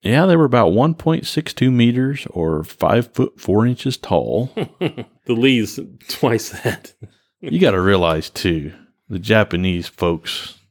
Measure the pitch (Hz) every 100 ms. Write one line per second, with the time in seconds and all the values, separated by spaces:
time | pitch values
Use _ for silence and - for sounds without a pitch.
0 | - 147 185 170 147 120 98 98 147 160
1 | - 165 - - 156 - 127 123 117 123
2 | 131 139 - - 80 78 80 - - 113
3 | 123 - 127 _ - 101 117 123 135 123
4 | - 87 57 67 127 - 185 _ 175 147
5 | 110 _ - 117 131 127 104 - - -
6 | - - 139 113 - - - - - _
7 | - _ _ _ - 160 175 95 92 98
8 | 85 80 - - 95 82 73 - _ _
9 | _ 101 107 110 104 87 92 87 85 _
10 | 87 82 - - - - _